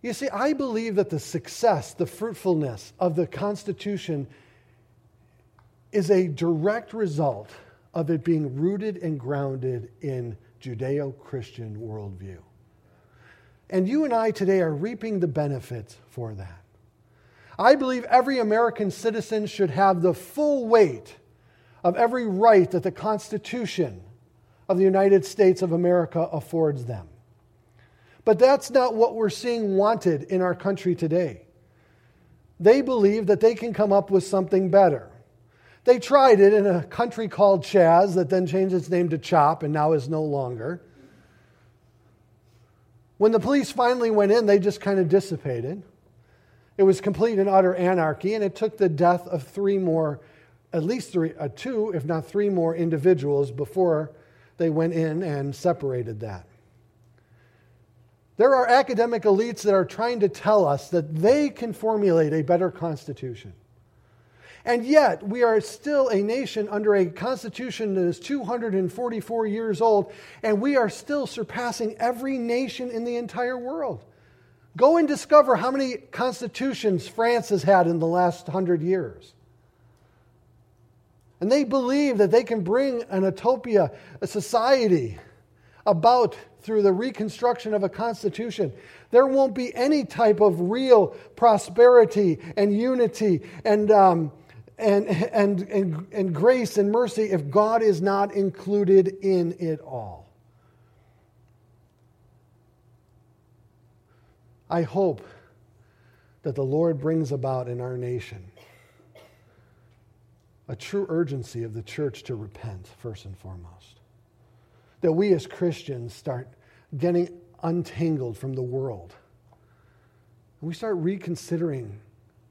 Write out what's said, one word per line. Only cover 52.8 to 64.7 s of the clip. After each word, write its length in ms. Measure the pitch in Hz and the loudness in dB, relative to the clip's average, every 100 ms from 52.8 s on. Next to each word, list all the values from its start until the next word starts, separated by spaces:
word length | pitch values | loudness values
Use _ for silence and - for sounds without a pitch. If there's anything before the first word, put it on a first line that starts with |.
| 170 160 160 170 143 143 139 | -2 2 2 2 2 0 -2
before 600 | 123 143 185 180 156 156 - _ _ _ _ | -4 -6 0 0 0 -2 -12 _ _ _ _
they 120 | 165 | -2
went 220 | 156 165 | 0 0
in 320 | 165 160 156 | 0 -2 -2
and 320 | 185 143 139 135 | -4 -4 -6 -4
separated 640 | 180 170 139 127 113 107 | -2 -2 -4 -6 -6 -10
that. 260 | 113 90 - _ _ _ _ _ _ _ _ _ _ _ _ _ _ _ _ _ _ - | -12 -12 -16 _ _ _ _ _ _ _ _ _ _ _ _ _ _ _ _ _ _ 2
There 180 | 247 | 4
are 140 | 269 247 | 4 4
academic 560 | 247 269 226 233 233 | 4 4 0 0 2
elites 400 | 214 196 233 226 | 2 2 2 -2
that 100 | 208 | 2
are 100 | 196 | 2
trying 360 | 180 - 233 240 | 2 -4 -4 0
to 100 | 196 | -2
tell 380 | - 202 214 160 | 0 2 4 4
us 220 | 139 - | 0 -2
that 260 | 175 156 156 | -2 -2 0
they 340 | 190 285 294 | 4 4 2
can 240 | - 233 | -4 -10
formulate 600 | - 220 220 202 165 151 | -4 -2 0 2 4 2
a 100 | 160 | 0
better 260 | 147 175 180 | 0 0 0
constitution. 840 | - 165 147 - 135 131 113 101 85 _ _ _ _ _ _ _ _ - - | -4 -8 -8 -10 -12 -12 -14 -18 -20 _ _ _ _ _ _ _ _ -20 -12
And 220 | - | -2